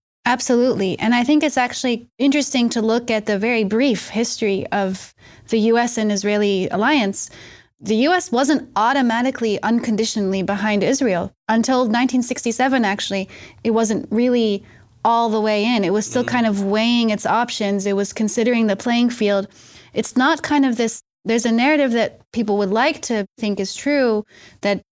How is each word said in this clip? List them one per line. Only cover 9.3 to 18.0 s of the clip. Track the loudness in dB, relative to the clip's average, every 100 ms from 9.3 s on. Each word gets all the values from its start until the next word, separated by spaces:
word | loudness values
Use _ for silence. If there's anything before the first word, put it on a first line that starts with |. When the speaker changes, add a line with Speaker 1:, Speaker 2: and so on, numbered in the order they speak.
| -2 -2 -2
Speaker 1:
unconditionally | 0 0 0 -2 -2 -2 -2 -2
behind | -2 -2 0 0
Israel. | 2 2 0 0 -4 _ -2
Until | 0 2 2 2
nineteen | 2 2 0
sixty-seven, | -2 -4 -4 0 0 2
actually, | 0 -2 -4 -4 -6 -12 -20 -8
it | -2
wasn't | 0 2 -2 -2
really | 0 2 2 0 -2 -6 -20 -20 _
all | 0 2 2
the | 0
way | 0 0
in. | 0 0
It | 0
was | 0
still | -2 -2
Speaker 2:
Mm-hmm. | 0
Speaker 1:
kind | 0 0
of | 0
weighing | 0 0 2 2 2
its | 0
options. | 0 0 0 -2 -2 -2 -2
It |
was | -2